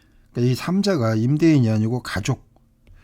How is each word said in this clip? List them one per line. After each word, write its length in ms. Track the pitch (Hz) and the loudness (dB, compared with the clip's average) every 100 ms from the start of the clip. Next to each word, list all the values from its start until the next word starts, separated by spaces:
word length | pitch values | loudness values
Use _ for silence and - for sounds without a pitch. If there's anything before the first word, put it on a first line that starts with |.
| _ _ _ | _ _ _
그러니까 200 | - 123 | -2 -2
이 40 | 120 | -2
삼자가 600 | 170 190 196 165 113 110 | -2 -2 0 0 0 0
임대인이 540 | 120 147 165 147 113 | 0 2 4 4 4
아니고 320 | 107 110 120 | 0 -2 -4
가족, 460 | - 92 110 120 - _ _ _ _ - | -6 -6 -4 -6 -8 _ _ _ _ -20